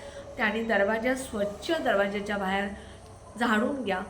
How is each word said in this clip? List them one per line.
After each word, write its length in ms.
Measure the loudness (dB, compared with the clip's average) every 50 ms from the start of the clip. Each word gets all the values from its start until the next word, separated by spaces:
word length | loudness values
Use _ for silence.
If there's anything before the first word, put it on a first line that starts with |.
| -10 -12 -12 -12 -12 -10 -4
त्यांनी 260 | 0 0 0 2 0 2
दरवाजा 520 | 2 4 4 4 4 2 2 2 0 0
स्वच्छ, 560 | 0 -2 -4 -2 -2 -2 -2 -2 -4 -2 0
दरवाजाच्या 680 | 0 2 2 4 4 4 4 2 0 -2 -2 -2 -2
बाहेर 320 | 0 0 0 2 0 0 -2 -4 -8 -12 -14 -16 -16 -18 -18 -18 -18 -16 -12 -4 0
झाडून 440 | 2 4 4 4 4 2 0 0 -2
घ्या, 160 | 0 -2 -2 -2